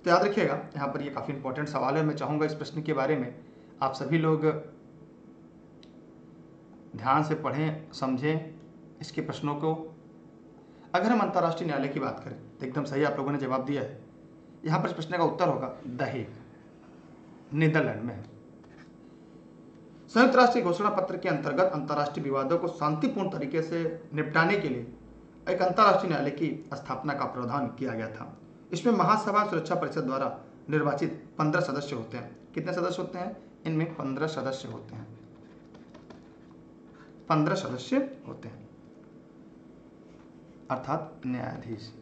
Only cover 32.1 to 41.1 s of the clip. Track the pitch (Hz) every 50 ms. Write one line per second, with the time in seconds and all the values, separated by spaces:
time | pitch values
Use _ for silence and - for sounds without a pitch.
32.1 | 131 120 - - - - - - - 165 156 185 170 180 170 180 170 - 170 -
33.1 | - 180 180 202 - - - - - - - 160 160 156 160 156 - - 139 135
34.1 | 135 135 156 156 - 139 120 135 131 - - 117 113 - - - - - - -
35.1 | - - - - - - - - - - - - - - - - - - - -
36.1 | - - - - - - - - - - - - - - - - - - - -
37.1 | - - - - 165 151 151 151 190 - - 117 127 127 - - 254 277 269 -
38.1 | - - - - - - - 117 - - - - - - - - - - - -
39.1 | - - - - - - - - - - - - - - - - - - - -
40.1 | - - - - - - - - - - - - 131 127 - 135 143 165 - -